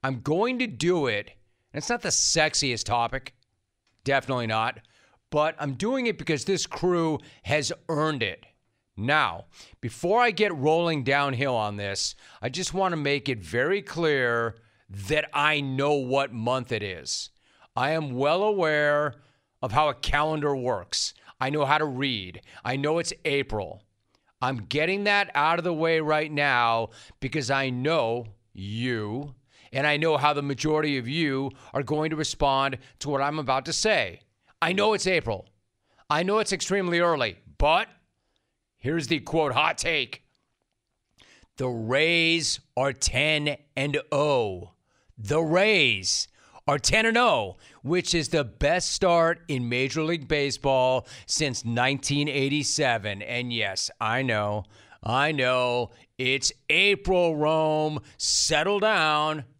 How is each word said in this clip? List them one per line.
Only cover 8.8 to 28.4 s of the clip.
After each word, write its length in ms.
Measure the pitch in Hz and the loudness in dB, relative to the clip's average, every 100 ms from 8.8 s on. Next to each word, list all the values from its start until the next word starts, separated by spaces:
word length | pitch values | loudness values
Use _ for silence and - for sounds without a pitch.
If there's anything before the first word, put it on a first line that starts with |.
| _ - | _ -8
Now, 480 | 113 151 127 85 - - - - | 0 2 2 -2 -14 -20 -20 -10
before 400 | - - 175 220 | -10 -6 0 4
I 120 | 247 | 2
get 220 | 185 208 | 2 0
rolling 520 | 160 139 160 170 156 127 | 2 2 2 2 -2 0
downhill 500 | 139 143 123 139 120 | 0 0 0 0 0
on 220 | 107 101 | -2 -4
this, 360 | 101 98 - - - - | -6 -4 -6 -8 -20 -10
I 80 | 120 | -8
just 240 | 135 180 | -6 -6
wanna 240 | 180 190 170 | -2 0 0
make 320 | 143 139 139 | 0 -2 -2
it 100 | 120 | -6
very 420 | 82 117 139 196 | -4 -2 0 0
clear 760 | - 165 165 143 123 117 117 110 _ _ _ | -4 -2 0 2 2 0 -2 -6 _ _ _
that 400 | 98 98 151 147 | -14 -2 -2 0
I 280 | 139 147 151 | 0 2 2
know 320 | 139 131 139 | -2 0 2
what 400 | 147 127 135 135 | 2 2 0 0
month 400 | 117 110 131 120 | -2 0 -2 0
it 100 | 113 | -4
is. 460 | 101 90 - - - _ _ _ - | -4 -8 -8 -8 -8 _ _ _ -8
I 180 | - 131 | -2 0
am 240 | 160 151 123 | 0 -2 0
well 280 | 139 170 | 2 2
aware 720 | 214 208 160 151 147 147 147 - _ _ _ _ | 2 2 2 2 2 2 0 -4 _ _ _ _
of 100 | 131 | -2
how 160 | 120 151 | 2 2
a 60 | |
calendar 640 | 131 - 147 156 156 143 139 | 0 0 0 2 0 -2 -2
works. 560 | 123 107 87 - - - - - | -2 -4 -4 -6 -6 -8 -20 -6
I 100 | 131 | -4
know 140 | 147 | 0
how 140 | 139 151 | 2 2
to 80 | 151 | 0
read. 560 | 127 139 117 92 90 - - - | -2 -2 -2 -6 -14 -18 -12 -6
I 100 | 135 | -2
know 240 | 143 165 | 0 0
it's 140 | 165 - | -2 -6
April. 640 | 160 143 135 107 90 - _ _ _ _ _ _ | -2 -2 -2 -4 -6 -12 _ _ _ _ _ _
I'm 160 | 127 131 | -4 -4
getting 480 | 98 147 160 196 202 | -4 -2 0 0 2
that 260 | 202 202 143 | 2 2 0
out 220 | 147 170 | 2 2
of 60 | |
the 100 | 170 | 0
way 280 | 160 165 160 | 0 2 2
right 280 | 151 151 156 | 2 0 0
now 600 | 147 147 127 117 113 113 - - - | 0 2 4 4 2 -2 -10 -20 -10
because 280 | 131 151 120 | -6 -4 -2
I 200 | 135 135 | -2 0
know 560 | 123 135 165 117 117 113 98 | -2 0 0 0 -2 -6 -16